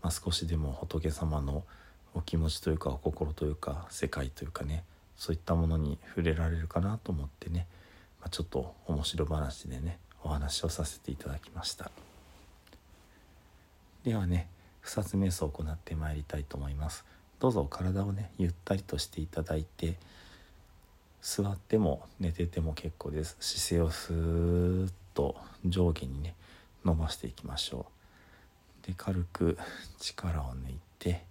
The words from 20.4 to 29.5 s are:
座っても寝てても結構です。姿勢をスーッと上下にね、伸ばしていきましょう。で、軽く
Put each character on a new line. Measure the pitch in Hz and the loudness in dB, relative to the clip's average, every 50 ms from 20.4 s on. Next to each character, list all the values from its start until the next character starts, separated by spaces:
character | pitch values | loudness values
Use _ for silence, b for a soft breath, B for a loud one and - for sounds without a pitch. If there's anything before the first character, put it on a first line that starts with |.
| B B B B B B - - - - - - _ - - - - | B B B B B B -20 -20 -20 -20 -20 -20 _ -20 -20 -12 -8
座 | - - - 101 98 | -4 0 2 2 2
っ | 98 | 0
て | 98 - - - 110 | -2 -2 2 4 4
も | 107 80 69 - - - - - | 6 4 2 0 -4 -14 -8 -2
寝 | 92 85 82 | -2 -2 0
て | - 87 | 0 -2
て | 82 - - | 0 0 0
も | 80 80 76 | 0 0 -2
結 | - - 80 - - | -2 -6 -8 -8 -6
構 | - 73 | -8 -4
で | 73 76 78 | -2 -2 -4
す。 | 78 - - | -4 -6 -6
姿 | - - - - - - 85 85 82 | -6 -4 -2 -2 0 2 4 4 4
勢 | 80 | 4
を | |
ス | 80 - - - 85 | 2 -2 -4 -2 0
ー | 82 82 82 82 85 85 85 87 87 87 90 92 92 92 | 2 2 4 4 4 4 6 6 6 6 6 4 4 2
ッ | 95 90 - - - - | 0 -2 -6 -16 -6 -2
と | - 73 - - B B B B B B | 0 0 0 0 B B B B B B
上 | 92 87 95 90 87 80 | 2 4 6 6 6 4
下 | 73 - | 2 -2
に | 65 65 69 73 | -6 -4 -4 -4
ね、 | 85 - B B B B B B B B - - | -4 -6 B B B B B B B B -2 2
伸 | 90 82 | 2 4
ば | 80 80 78 | 4 2 0
し | - | -2
て | - - | -4 -8
い | 62 60 | -10 -10
き | - - | -10 -10
ま | - 67 | -8 -4
し | 71 - - - | -4 -4 -4 -4
ょ | 58 - - - B B B B B B B B B B B B _ _ - - - - | -8 -8 -10 -14 B B B B B B B B B B B B _ _ -20 -20 -14 -6
う。 | |
で、 | - 92 | -6 -6
軽 | - - - 95 90 87 87 - | -4 -2 0 2 2 0 0 0
く | - 87 82 | 2 4 4